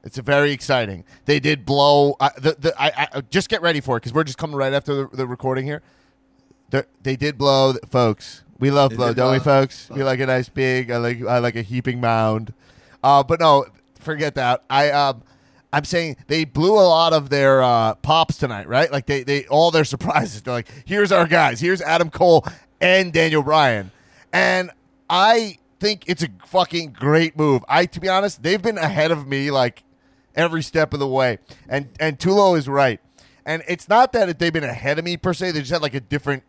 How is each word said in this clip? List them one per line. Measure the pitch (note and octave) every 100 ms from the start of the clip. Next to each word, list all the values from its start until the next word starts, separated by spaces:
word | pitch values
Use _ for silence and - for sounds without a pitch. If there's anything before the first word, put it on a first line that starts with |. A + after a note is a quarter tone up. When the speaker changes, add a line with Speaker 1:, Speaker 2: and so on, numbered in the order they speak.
| -
Speaker 1:
It's | -
a |
very | B2 C#3+ D3
exciting. | C#3 - C3 A2 F#2+ - _
They | - D3
did | C#3 D3
blow. | B2 C#3 C#3+ C#3+ C#3+ C#3
Uh, | C#3 -
the, | C#3+ D3
the, | D#3 -
I, | D3 C3 D3+
I, | C3+ B2+
just | F#3+ -
get | G#3+
ready | E3+ D3+
for | C3 A#2+
it |
'cause | B2
we're | B2+
just | D#3 B2+
coming | D#3
right | C#3+ C3+
after | C#3 C#3
the, | C#3 C3+ B2+
the | C3
recording | B2 C3+ C3
here. | C3+ D3 _ _ _ _ _ _ _ _ _
They're, | C3+ - _
they | C3 C3
did | D3 C3+
blow, | C#3 C3+ C3+
th-, | B2+ -
folks. | B2 A#2+ G#2 - - _ _
We | C3+
love | C#3+ C3+
Speaker 2:
They | A#2
Speaker 1:
blow, | A#2+
Speaker 2:
did | A2+
Speaker 1:
don't | B2+
we, | C3+
Speaker 2:
blow. | D3+ C#3
Speaker 1:
folks? | C3+ - -
We | C#3
like | C3+ B2+
a | C3+
nice | B2+ B2+
big. | - C3 B2+ A#2+
I | A#2+
like, | A#2 A#2
I | A#2 B2
like | A#2+ A2+
a |
heaping | G#2 B2 B2+ A#2+
mound. | A#2 A2+ A2 A2 A2 - _ _ _ _
Uh, | C3+ C#3
but | C#3 E3
no, | E3 C#3+ - _ _ _
forget | - D#3 D3+
that. | C#3 B2 B2 _
I, | C3+ D3
um, | C#3+ C#3+ A#2 _ _ _ _ _
I'm | C#3+ C#3+
saying | E3+ E3 C3 -
they | D#3+
blew | D3+ C#3+ F3
a | G#3+ F#3
lot | D#3+ E3
of | D#3+ C#3
their, | C#3 C3+ C3+
uh, | B2+ A#2 A2 A2
pops | D3 D#3+ D#3+ -
tonight, | C3+ G#2+ D#2+
right? | B2 D#3
Like | C#3 -
they, | C#3+
they, | B2+ C#3+ -
all | C#3+ E3+
their | D#3
surprises. | D3+ C3+ - D3 B2 G#2+
They're | B2
like, | A#2+ A2+ C#3
"Here's | - G3+ G3+
our | F#3 E3+
guys. | E3+ D3 A#2
Here's | E3 F3+
Adam | D#3 E3 E3
Cole | - F3+ D#3+ - - _ _
and | F3+ F#3+ F3+
Daniel | D#3+ D#3+ D#3
Bryan." | C#3 D#3 C#3 A2 F#2+ _ _ _ _
And | F3 F#3 F#3 F3+ - _ _ _
I | F3 G#3 A#3 A3 E3+ _ _
think | G#3 G#3 -
it's | F3+
a | E3 F#2 -
fucking | F#3 F3 E3+ D#3+
great | G#2+ C3+ D#3 E3 D3+
move. | D3+ C3 -
I, | C#3+ F3+
to | F3
be | F#3
honest, | F#3+ G3+ -
they've | C3+ G3+
been | G3+ G#3+
ahead | D#3+ G#2 D#3+
of | D#3+ C3+
me, | C#3 C#3
like, | C#3 B2 - _ _ _ _ _
every | - E3 E3
step | - D#3+ D3+
of | D3
the | C#3
way. | C3 C3 G#2+ _ - -
And, | C3+ C#3+ -
and | D#3 C#3+
Tulo | F3+ G3 G3 E3+
is | C3
right. | C#3 C3+ G#2+ _ _ _ _
And | - D#3+ D#3+
it's | F3 -
not | G#3+ C4
that | A#3 F#3+ D#3
they've | E3+
been | E3
ahead | C#3+ A#2 C#3 D3+
of |
me | E3+ F3
per | F#3
se. | E3+ F#3
They | D3+
just | C3
had, | E3+
like, | D3+
a | C3+
different | G#2+ C#3+ C#3+ C3+